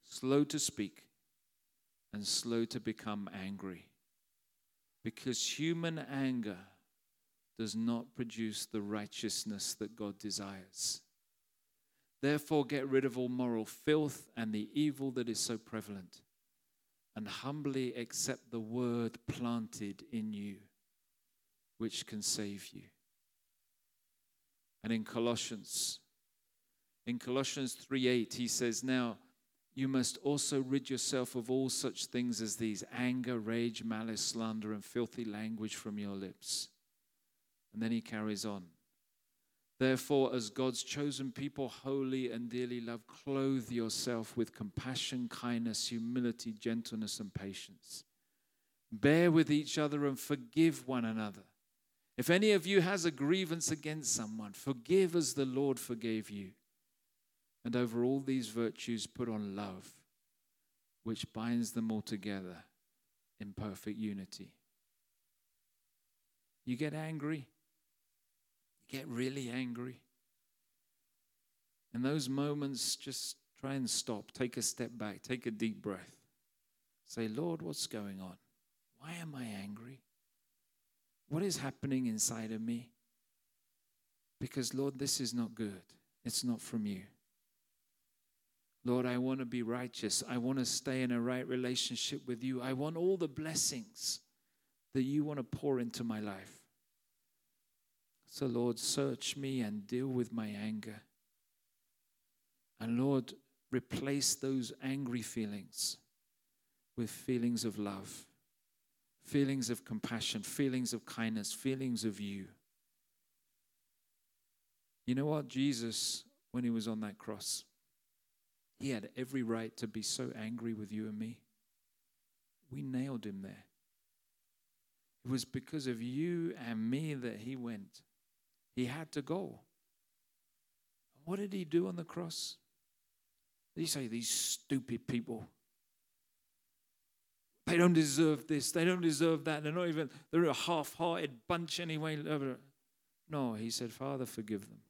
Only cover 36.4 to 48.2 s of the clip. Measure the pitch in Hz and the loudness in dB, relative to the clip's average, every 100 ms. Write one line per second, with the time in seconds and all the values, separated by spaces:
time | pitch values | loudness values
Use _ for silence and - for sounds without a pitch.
36.4 | - - - _ _ _ _ _ _ _ | -4 -4 -4 _ _ _ _ _ _ _
37.4 | _ _ _ 107 113 117 113 110 107 104 | _ _ _ -4 0 0 -2 -4 -2 -2
38.4 | 110 101 87 _ _ _ _ _ _ _ | -4 -6 -10 _ _ _ _ _ _ _
39.4 | _ _ _ _ 131 127 - 143 131 123 | _ _ _ _ 2 2 4 6 6 4
40.4 | 110 113 131 120 - 143 147 131 135 - | -2 0 0 0 -4 -2 -2 -2 -6 -4
41.4 | 139 139 127 - 135 139 131 131 127 117 | -6 -4 -4 -4 -2 0 2 0 0 -2
42.4 | 120 120 123 123 117 117 - - - 139 | -4 -2 -2 -2 -4 -8 -10 -12 -2 2
43.4 | 135 135 110 120 113 - - 117 110 - | 4 2 2 0 0 0 0 0 0 0
44.4 | 110 - 104 - 127 127 - 127 120 - | 0 -2 -4 -4 -2 -2 -2 -2 -2 -2
45.4 | 120 117 117 107 - 117 117 127 120 117 | 0 0 0 0 -2 -2 0 2 2 0
46.4 | 117 107 117 117 113 113 104 - 101 - | -6 -4 0 0 -2 -4 -4 -4 -6 -6
47.4 | 98 95 - 90 - - - _ | -6 -8 -12 -18 -16 -16 -16 _